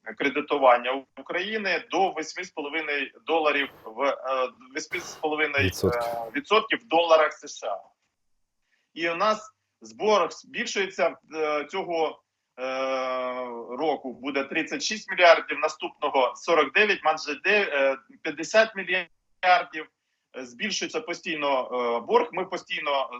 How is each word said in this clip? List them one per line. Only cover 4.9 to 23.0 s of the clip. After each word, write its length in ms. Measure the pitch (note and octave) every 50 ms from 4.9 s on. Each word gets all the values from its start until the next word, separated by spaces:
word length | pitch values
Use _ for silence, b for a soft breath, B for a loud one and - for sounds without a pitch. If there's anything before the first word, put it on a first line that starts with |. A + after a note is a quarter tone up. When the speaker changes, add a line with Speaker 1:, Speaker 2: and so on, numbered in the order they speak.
| - F3+
Speaker 1:
з 140 | E3+ - -
половиною, 500 | - - D#3 D3+ D3+ D#3 D3 C#3+ C#3 G2+
Speaker 2:
Відсотків. 380 | F#2 - - - F#2+ A#2+ A#2+ A#2
Speaker 1:
е, 280 | A#2 A#2 A#2 A#2 - -
відсотків 420 | D3 - - G3+ A3 G#3+ - D#3+ B2+
в 100 | A#2+ A#2
доларах 440 | D3 E3+ E3+ E3 D#3+ D#3 D3+ D3 -
С 260 | - - C#3+ - -
Ш 80 | -
А. 140 | A2+ G2 F#2 - - _ _ _ _ _ _ _ _ _ _ _ _ _ _ _ _ _ _ _ _ _
І 160 | D#3 E3 E3+
у 40 | E3+
нас 380 | E3+ G3 G#3+ G#3+ G#3 - - _ _ _ _ _ _
збор 520 | - - A2 A2+ F#3+ G#3+ G#3+ G3 E3+ D#3 -
збільшується, 840 | - - - - - - - - G3+ G3 F#3 - - F#3 E3 - - _ _ D3
е, 300 | D#3 D#3 D3+ D3+ D3 C#3+
цього, 580 | C#3 F#3 F#3+ E3+ E3+ E3+ E3 D#3+ D3 C#3 - _ _ _ _ _ _ _ -
е, 40 | B2+ C3 C3 C3 C3+ C3 C3 C3 C3 C3 B2+ B2+ B2+ B2+ B2+ B2+ B2+ B2 A#2+ A#2 A#2 A2+ A#2+ B2
року 340 | D#3 D#3+ C#3 - - C3 A2+
буде 320 | - B2 C#3 C#3 C#3 C3+
тридцять 380 | - D3+ D#3+ D3+ - E3 C#3 -
шість 280 | - G#3+ G#3 - -
мільярдів, 480 | G3 F#3 F3+ E3+ D#3+ D#3+ D3+ - D3+ C#3+
наступного 760 | - D#3 - - F#3 E3+ - _ D#3 C#3+ C#3 C#3 B2+ A#2+ -
сорок 360 | - - F3 E3+ D#3 D3 C3+ -
дев'ять, 320 | F#3+ G#3+ G#3 F#3+ - -
майже 360 | D#3 D#3 D#3 - C#3+ C#3+ - -
де-, 240 | F3+ G#3 G#3 G3 E3 C#3+
е, 240 | C#3 C#3 C3+ C3+ C3+ - _ - _ _
п'ятдесят 540 | D#3+ D3 C#3+ D#3+ D3 - A3 A3 A3 -
мільярдів. 1120 | G3 F#3+ F3 F3+ F#3 F3 - _ _ _ _ _ _ - F#3 F3+ F3 F3 - - D#3 D3+ - _ _ _ _ _ _ _ _ _
Е, 80 | B2 C3
збільшується 560 | A#2+ A#2+ A#2 F#3+ G#3+ F#3+ - G3+ E3 - D#3+
постійно, 720 | D#3 - F3 - - F3+ D#3+ D3+ D3 C#3+ C#3 B2+ - - B2+
е, 280 | B2 A#2+ A#2+ A#2+ A#2
борг, 280 | A2+ - G3+ D#3 D#3 - -
ми 120 | F3 F#3
постійно, 640 | - F3+ E3 - - F3+ E3+ D3+ D3 C#3+ C3+